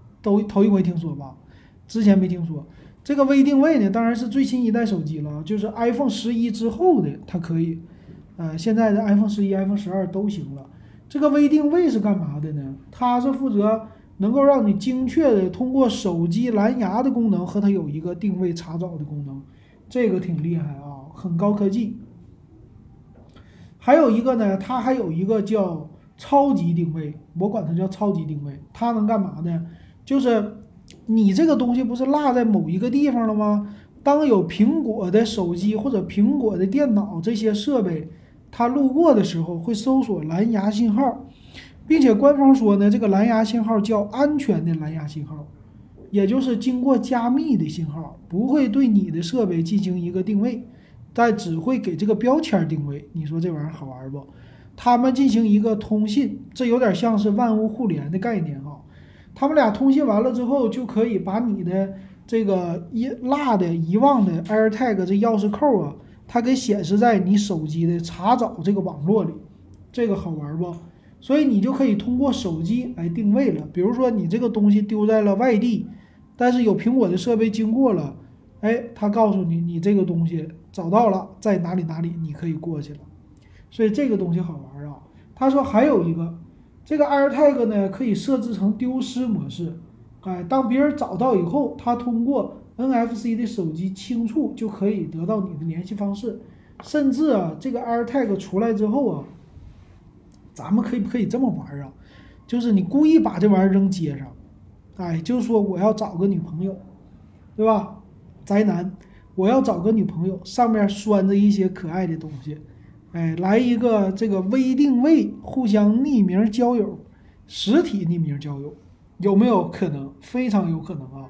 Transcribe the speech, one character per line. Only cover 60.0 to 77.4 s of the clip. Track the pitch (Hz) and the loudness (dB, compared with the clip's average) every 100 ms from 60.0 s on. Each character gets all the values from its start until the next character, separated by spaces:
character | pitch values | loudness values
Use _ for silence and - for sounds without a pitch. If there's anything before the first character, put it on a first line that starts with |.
完 | 269 208 | 4 2
了 | 254 | 2
之 | 240 | 0
后， | 240 277 226 | 0 0 0
就 | 262 | -2
可 | 240 214 233 | -4 0 0
以 | 196 | 0
把 | 170 202 | -2 -2
你 | 247 190 | -2 -2
的 | 175 190 196 - - - - | -2 -2 -4 -6 -18 -20 -4
这 | 226 | -2
个 | 202 185 175 175 - | 0 0 -2 -6 -6
遗-， | 220 254 - | -6 -4 -4
落 | 254 294 277 208 | -2 0 2 0
的、 | 175 | 0
遗 | 170 160 202 | -2 0 2
忘 | 277 262 190 | 4 4 2
的 | 165 170 | 0 -2
AirTag | 214 220 220 254 196 180 | 2 2 2 -2 0 0
这 | |
钥 | 202 233 220 | 2 2 2
匙 | 208 | 0
扣 | 208 294 214 | 0 2 2
啊， | 147 - - - - | 0 -8 -20 -20 -4
它 | 240 | -2
给 | 233 262 | 0 0
显 | - 202 | 0 -2
示 | 160 202 | 0 2
在 | 240 202 | 4 4
你 | 175 202 | 2 2
手 | 208 170 156 | 2 -4 -4
机 | 160 170 | -2 0
的 | 170 | 0
查 | 165 - 190 247 | -4 -4 0 0
找 | 240 - | 0 -4
这 | 175 | -2
个 | 202 | 0
网 | 180 147 151 | -2 -4 0
络 | 220 | 0
里， | 165 - - - - - - | 0 -6 -16 -20 -20 -20 -14
这 | - 233 | -4 -2
个 | 196 | -2
好 | 185 | -4
玩 | 156 147 | -8 -8
儿 | 160 | -6
不？ | 175 165 - - - - | -8 -8 -18 -20 -20 -16
所 | - 285 | -2 2
以 | 269 | 2
你 | 202 | 2
就 | 247 | 0
可 | 269 262 | 0 0
以 | 202 | 0
通 | 240 247 | -2 0
过 | 277 | 0
手 | 226 185 160 | 0 -4 -4
机 | 170 240 247 - | -2 -2 -4 -6
来 | 170 | -6
定 | 170 208 | -2 2
位 | 233 269 | 2 2
了。 | 151 - | -2 -6
比 | 180 | -2
如 | 190 | -2
说 | 240 254 | 0 0
你 | 220 165 | 0 -2
这 | 220 | -2
个 | 240 | -2
东 | 214 208 | 2 4
西 | 208 | 4
丢 | 208 214 208 | 2 0 2
在 | 220 | 4
了 | 208 196 | 2 2
外 | 254 214 | 2 2
地， | 240 208 - - - _ - - | 2 -2 -4 -14 -20 _ -18 0
但 | 247 | 2
是 | 247 | 4
有 | 240 240 | 2 2
苹 | 226 262 | 2 2
果 | 196 | 2
的 | 180 | 0
设 | 240 | 0
备 | 226 | 2